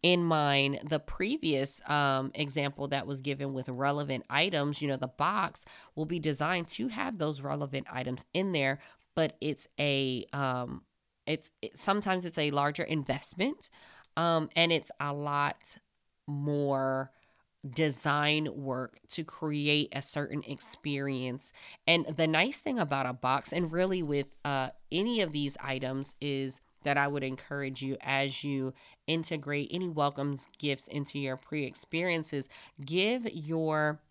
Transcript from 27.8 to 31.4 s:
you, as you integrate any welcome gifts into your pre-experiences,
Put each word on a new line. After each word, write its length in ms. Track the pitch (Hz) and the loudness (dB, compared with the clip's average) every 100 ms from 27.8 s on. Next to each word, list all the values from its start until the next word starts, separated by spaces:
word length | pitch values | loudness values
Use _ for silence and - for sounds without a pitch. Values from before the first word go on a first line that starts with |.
you, 140 | 135 135 | -4 -4
as 420 | - 135 139 131 | 0 0 0 -2
you 300 | 143 139 131 - - - - | -4 -2 -2 -6 -20 -10 -2
integrate 640 | 165 160 156 143 147 139 | 0 0 -4 -2 -2 -2
any 180 | 175 180 | -4 -2
welcome 520 | 151 143 143 143 139 - - | 2 0 2 -2 -4 -10 -4
gifts 300 | 147 135 - | -2 -2 -2
into 300 | 147 139 147 | -4 -4 -4
your 180 | 139 | -4
pre-experiences, 1120 | 127 | -4